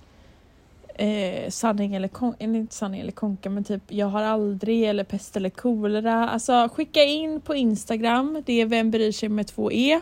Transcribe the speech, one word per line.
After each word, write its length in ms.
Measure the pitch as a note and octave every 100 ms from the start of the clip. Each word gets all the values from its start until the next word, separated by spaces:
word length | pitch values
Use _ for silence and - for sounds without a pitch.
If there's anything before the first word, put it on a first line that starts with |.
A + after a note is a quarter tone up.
| - - - - - - _ - -
eh, 540 | - G#3 G#3+ F#3 F#3 F#3
sanning 440 | - A#3 G#3 G3+
eller 140 | G3 F#3+
kon-, 260 | - B3 -
eller 200 | A3 A3+
inte 160 | A3
sanning 260 | - G3+ F#3+
eller 120 | -
konka, 380 | G3 G#3+ F#3+ G3
men 140 | G3+
typ, 180 | G3+ G3 -
"Jag 180 | G3+ G3+
har 160 | G3+
aldrig" 600 | G#3+ A3 G#3 G3 G#3+ A#3
eller 200 | G#3+ G#3
"Pest 320 | G3 G3 - -
eller 140 | F#3
kolera"? 760 | - B3 A3+ G#3 G#3+ A3+ A3+ A#3
Alltså, 400 | A#3 - B3 A#3
skicka 280 | - D#4 D#4+
in 360 | C#4+ D4+ D#4 D#4
på 140 | -
Instagram. 880 | C#4+ A#3+ G#3 - A3+ A#3 A#3+ C#4 D#4 C4+
Det 140 | A#3
är 60 | A3+
Vem 240 | A#3 A3+
bryr 220 | A3 G#3+
sig 160 | G#3 A3
med 180 | G#3 G3+
två 260 | - G#3+
E. 280 | A3 C4+ D#4+